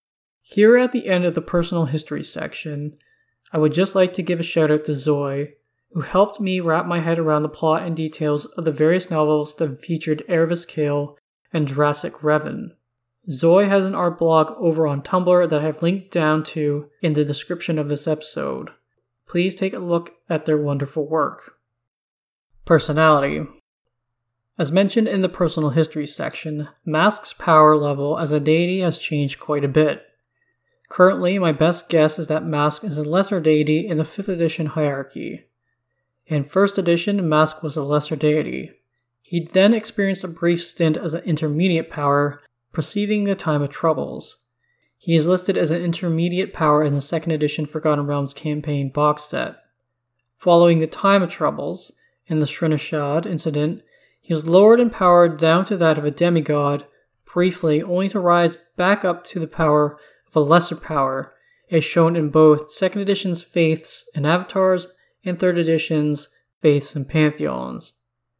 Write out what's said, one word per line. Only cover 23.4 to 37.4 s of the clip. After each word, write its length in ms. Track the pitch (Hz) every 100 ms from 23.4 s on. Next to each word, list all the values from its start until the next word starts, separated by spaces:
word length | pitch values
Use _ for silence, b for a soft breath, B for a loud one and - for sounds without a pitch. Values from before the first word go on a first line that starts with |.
| 147 - _ _ _ _ _ _ _ _ _ -
As 160 | 147
mentioned 360 | 175 196 226 220
in 120 | 202
the 80 | 185
personal 420 | - 170 165 147
history 360 | 139 156 156 147
section, 600 | - 139 - 160 151 147 _ -
Mask's 480 | 156 190 208 -
power 420 | - - 156 151 151
level 420 | 147 139 143 156
as 140 | 160
a 80 | 151
deity 400 | 143 160 175 185
has 180 | 180 -
changed 400 | - 151 139 -
quite 260 | - 147
a 40 | 139
bit. 360 | 143 151 - - _ _ _ _ _ _ _ _
Currently, 500 | - 185 185 180 196
my 140 | 170
best 380 | 143 160 170 -
guess 280 | 165 151 156
is 100 | 151
that 180 | 156 165
Mask 360 | 151 147 147
is 140 | 214 151
a 60 |
lesser 380 | 147 175 190 190
deity 460 | 156 151 151 151 202
in 120 | 160
the 80 | 156
fifth 240 | - 196
edition 360 | 175 165 165 151
hierarchy. 800 | 160 147 139 135 - 110 - - _ _ _ _ _ _ _ _
In 180 | 151
first 340 | 135 190 196 202
edition, 500 | 170 170 208 202 170
Mask 340 | 151